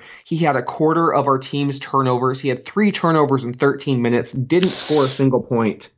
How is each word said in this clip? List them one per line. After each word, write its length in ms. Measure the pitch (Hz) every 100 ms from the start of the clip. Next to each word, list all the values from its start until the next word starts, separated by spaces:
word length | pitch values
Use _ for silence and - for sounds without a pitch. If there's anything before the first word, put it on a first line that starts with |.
| - -
He 120 | - 160
had 180 | 160
a 60 | 131
quarter 500 | - - 156 165 165
of 140 | 143
our 140 | 139 131
team's 400 | 131 143 143 135
turnovers. 600 | - 139 131 123 127 135
He 100 | 143
had 160 | 127
three 260 | - 196 208
turnovers 520 | 185 170 160 143 135
in 120 | 120
thirteen 480 | 120 143 139 - 127
minutes, 280 | 120 120 -
didn't 380 | 135 131 170 180
score 360 | - - 151
a 20 | 131
single 340 | 131 135 123
point. 480 | - 117 110 - -